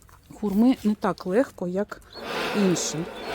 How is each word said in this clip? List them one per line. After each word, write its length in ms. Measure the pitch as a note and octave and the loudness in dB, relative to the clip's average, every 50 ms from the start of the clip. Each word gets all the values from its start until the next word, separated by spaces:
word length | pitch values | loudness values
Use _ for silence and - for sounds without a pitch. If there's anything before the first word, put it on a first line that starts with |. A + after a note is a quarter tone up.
| - - - - _ - - | -20 -20 -20 -20 _ -20 -10
хурми 420 | - G#3+ G3+ F#3+ G#3 A#3 C4 - - - | -6 -4 0 4 4 6 6 4 4 2
не 100 | G#3+ G#3+ | 0 0
так 320 | - - F#3+ E3 - - | 0 -2 -2 -2 -4 -4
легко, 420 | F#3 F#3 A#3 C#4 - - - F#3 F3+ | 0 2 2 2 0 -4 -6 -6 -4
як 340 | F3+ G3 G#3 - - - - - - - - - - - - - - | -2 -4 -4 -4 -8 -14 -18 -20 -16 -14 -10 -8 -6 -6 -4 -2 0
інші. 420 | G#3 G3 F#3 E3 - - - - D#3 F3 - - - - - | 2 2 2 2 2 -2 -4 -4 -6 -8 -8 -10 -12 -10 -8